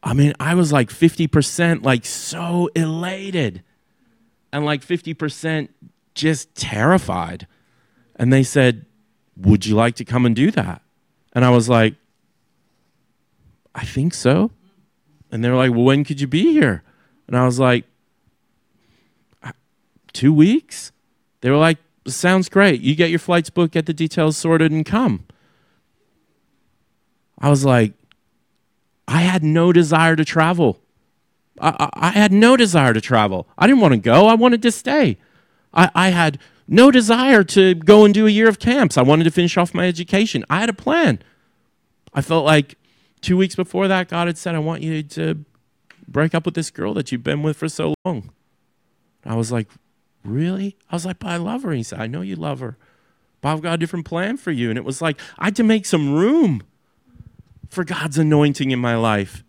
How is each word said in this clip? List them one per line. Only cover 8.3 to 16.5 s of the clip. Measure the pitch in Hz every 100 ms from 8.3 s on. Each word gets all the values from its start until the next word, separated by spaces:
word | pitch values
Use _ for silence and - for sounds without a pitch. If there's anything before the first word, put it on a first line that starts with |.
they | 135
said, | 127 143 127 113 - _ _ _ _ -
"Would | 95 104 104
you |
like | 107 117 117
to |
come | 113 123 123
and | 113
do | 156
that?" | 220 92 87 _ _ _ _ _
And | 123
I | 127
was | 123 113
like, | 120 110 - _ _ _ _ _ _ _ _ _ _ _ _ _ _ _ _ _
"I | -
think | - - 156
so." | - - 151 214 _ _ _ _ _ _ _ _
And | 110
they | 120
were | 127
like, | 127
"Well, | 117
when | 127 139
could | 143 139
you | 139
be | 147 285